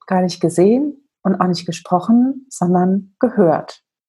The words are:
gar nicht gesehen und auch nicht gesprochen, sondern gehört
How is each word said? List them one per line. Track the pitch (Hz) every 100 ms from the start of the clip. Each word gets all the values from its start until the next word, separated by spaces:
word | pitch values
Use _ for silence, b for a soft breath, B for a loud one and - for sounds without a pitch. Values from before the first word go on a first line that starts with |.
| -
gar | 185
nicht | 180 170
gesehen | 165 165 190 240 294 - _ _
und | 196 190
auch | 185
nicht | 175 -
gesprochen, | 165 - 180 175 240 254 269 -
sondern | - 180 180 185 190 190 _
gehört | 247 - 175 143 - - _ _